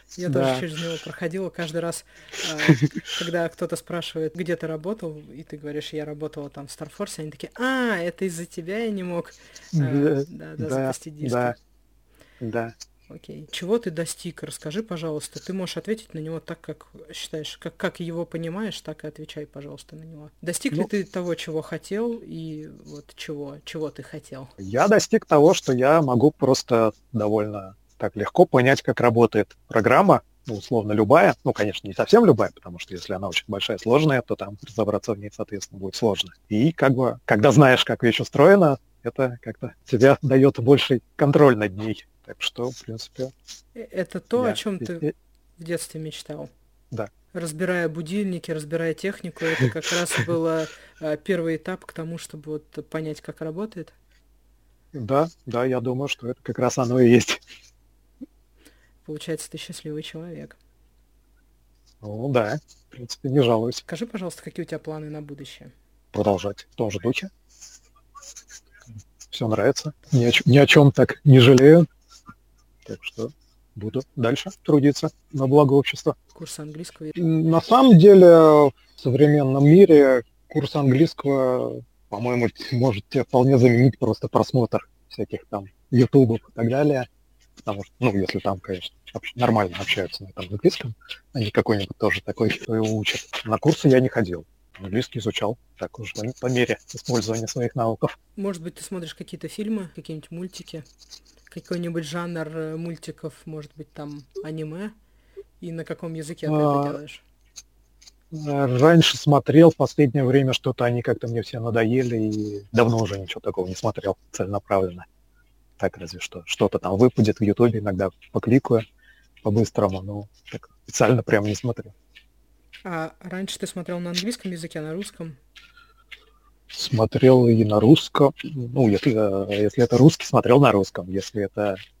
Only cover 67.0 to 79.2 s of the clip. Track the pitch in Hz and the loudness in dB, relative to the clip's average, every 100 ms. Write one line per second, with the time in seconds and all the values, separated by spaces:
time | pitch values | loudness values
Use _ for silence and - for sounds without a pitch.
67 | 220 - 196 _ _ _ - - _ _ | -4 -4 -8 _ _ _ -20 -20 _ _
68 | _ - - - _ - _ _ - 107 | _ -20 -20 -20 _ -20 _ _ -20 -20
69 | - _ - - 117 104 113 - 156 - | -20 _ -16 -6 -4 0 0 0 -6 -12
70 | - 135 120 - - 135 139 - 143 - | -2 2 2 2 6 6 8 8 8 6
71 | 127 - 143 131 120 131 139 165 160 _ | 0 2 8 10 10 10 10 10 6 _
72 | _ - _ - _ _ _ _ - 92 | _ -20 _ -20 _ _ _ _ -16 -14
73 | - - 117 - _ _ _ - 104 123 | -14 -10 -10 -12 _ _ _ -12 -8 -8
74 | - - 117 135 190 - - 151 139 143 | -8 -4 -2 -2 -6 -10 2 4 4 2
75 | 160 _ _ 143 131 143 143 139 - - | -6 _ _ -4 2 4 6 4 0 -4
76 | 156 - _ - 160 - 151 151 175 - | -6 -6 _ -20 -16 -14 -14 -14 -16 -14
77 | 156 170 165 160 160 165 - 240 269 180 | -12 -4 -2 0 2 0 4 6 10 10
78 | 196 196 180 165 160 151 143 - _ - | 12 12 12 12 10 8 6 2 _ -8
79 | 139 123 | -2 4